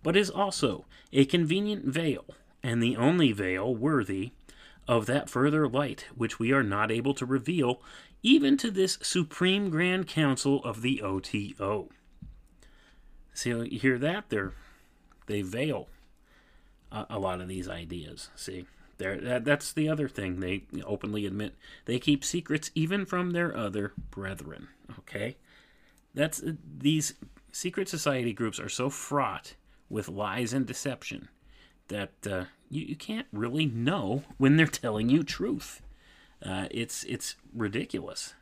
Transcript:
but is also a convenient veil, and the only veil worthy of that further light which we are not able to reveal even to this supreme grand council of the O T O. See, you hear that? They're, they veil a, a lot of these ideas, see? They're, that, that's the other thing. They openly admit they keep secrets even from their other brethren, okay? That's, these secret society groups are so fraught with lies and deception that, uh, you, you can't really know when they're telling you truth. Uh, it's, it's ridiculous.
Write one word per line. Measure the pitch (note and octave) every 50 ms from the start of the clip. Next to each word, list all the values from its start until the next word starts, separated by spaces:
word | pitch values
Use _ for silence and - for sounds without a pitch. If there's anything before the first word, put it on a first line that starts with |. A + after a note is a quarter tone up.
| -
but | D#3 E3+ G3
is | G#3 F#3+
also | - F#3 G3+ G3 - - - B2 F#2+ - - - - - - _ -
a | C3+ C#3
convenient | C3+ - F3 E3+ D3+ E3+ G3 G3+ G#3 G#3 - -
veil, | C3+ C3 D#3+ E3 D#3 B2+ - - - - - _ _ _ _
and | - C3 A#2 A#2 A#2
the | A#2 B2+ G#2+
only | A#2+ C#3 E3+ F3+ E3 C3
veil | G#2+ G2+ G2 F#2 F#2 F#2 G2 A#2+ C3
worthy | A2 A#2 D3+ D#3 C3+ G#2+ F#2+ F#2+ F#2+ G2 B2+ - - - - - - - - - - -
of | - B2 A#2 G#2+
that | G#2 B2 C#3+ C#3+ -
further | - B2 C3 D3 D3 D#3 D3+
light | C3+ A2 C3+ D3 C3 G2+ - - - -
which | B2 A#2 A2+ - -
we | A2+ A#2
are | C3+ C#3 B2+
not | G#2 G2+ G#2 G#2+ A2+
able | A2 A#2 A#2 C3+ C#3
to | C#3 -
reveal | B2 C3 C#3 A2+ - F3 F3 C3+ A#2+ B2+ - - - - - - - - -
even | - A3+ C4+ D#4 C#4+ C4+ C#4 C#4
to | - A#3
this | G3+ F#3+ F#3+ F#3 F#3 -
supreme | - - - F#3 F3 - - - F3+ F#3 F#3+ G3+ G3+ G3
grand | D#3+ D#3 F3 F3+ F3+ F#3 F#3 D3+
council | - D#3+ D#3 C#3+ C3+ B2 - C#3 C#3 C#3 -
of | - G#2+ A2
the | A2+ B2+ C3+ -
O | G#2 F#2+ F#2+ F#2+
T | F#2+ - - G#2+ G2+ G2+ - -
O. | G2+ G2 G#2 G#2 F2+ - - - _ - - - - - - - - - - _ - - - - - - - - - - - - - _ -
See, | - - B2+
you | A#2+ A#2 A#2 - - A2+
hear | - C3+ B2+ A#2+
that? | C3 D3+ F3 G#3 G#3 -
They're, | - G#2+ G2 F#2+ - - - - - _ - _ _ _ _ _ - _ - -
they | G#2 G#2
veil | G2+ F#2 G2 A#2 C#3 D#3 C3+ - - - - _ - _ - _ _ _ _ _ _ _ _ - _ - - _ _ -
a, | - A2 G#2 -
a | G#2 G2+
lot | G2 F#2+ F2+ F2+
of | F#2 F2+
these | F#2+ F#2+ F2+ F#2
ideas, | F2+ E2+ E2+ E2 F2 F2 D#2 D2+ E2+ - - - -
see? | - - - F#2 F2+ F2+ - - - - - _ _
They're, | F#2 F#2+ G2 F2
that, | - A#2+ B2+ B2+ A#2
that's | C#3 C#3+ D3 - -
the | - D#3+ D3+ D#3
other | D#3 D3+ D3+ C3
thing. | - - G2+ F#2 F2+ F#2
They | F#2+ F2+ F#2+ G2+ - - - F#2 -
openly | - G#2 G2 - G#2 G#2 G#2+ G#2
admit | G2+ F#2+ G#2 G#2+ - - - - - - - _
they | - A#2+ C3+
keep | - - D3 C#3 -
secrets | - - F3+ D#3+ - D3+ D3+ - - _
even | E3 D#3 D#3+ F#3+ G3+ G3
from | F#3+ F#3+ F3+ F3+ F3
their | F3 E3+ F3 E3 -
other | - A2+ G2+ F#2+ G#2+ G2+ G2+ - - - -
brethren, | - - G2 F#2+ F#2+ D#2+ D2 C#2+ - - - - - _ _ - - -
okay? | - - - G#2 G#2 A#2 C#3 - _ _ - - - _ _ _ _ _ _ _ _ _ _
That's, | C#3+ D3 D#3 - - - - D#3+ D3+ - - D3 C#3
these | C3 C#3+ D#3+ D#3 D3 - - - - - - - _ _ -
secret | - - F3+ F3+ - F#3+ F#3
society | - D#3+ - D#3+ C#3 C3 B2 A#2+ G#2+
groups | - A#2+ A2 G2+ -
are | - -
so | - - B2 C3+
fraught | C#3 - - - C#3+ C#3+ C3+ A2 F#2+ - - - - - _ _ _ - _ _
with | - G#2+ G2 -
lies | F2+ G2 G#2 - F#2 A#2 B2+ A2
and | A#2+ C3+ C3
deception | A2+ B2+ - - C#3+ B2 - - - A2 - - - _ _ _ - - - - - _ _ _ _
that, | F#2+ G2+ G2 F#2 _ _ - G#2
uh, | G2 F#2 - - - _ _ _
you, | - D3+ D#3+ -
you | D#3
can't | D#3 - - G#3+ A3 C4 _
really | - G#2 A2 A#2 B2 D3+ D#3+
know | D3 A2+ A#2 A#2 C3+ F3+ G3 A#2 F#2+ A2 C#3+ D3 - - -
when | C3 C3+ C#3+ D#3
they're | D#3+ D3+
telling | - - - A#2+ G#2+ G#2+ A2 A#2
you | C3 D#3+ D#3
truth. | - - - - A3+ D#4 E3 - - - - - - - - _ - - - - _ _ _ -
Uh, | - F#2 F#2+ G2 -
it's, | - A2 A#2 A2+ - - -
it's | - B2 - - - - _ - - -
ridiculous. | A2+ A2+ G#2 G2+ A2+ - - - - - - - - - - - -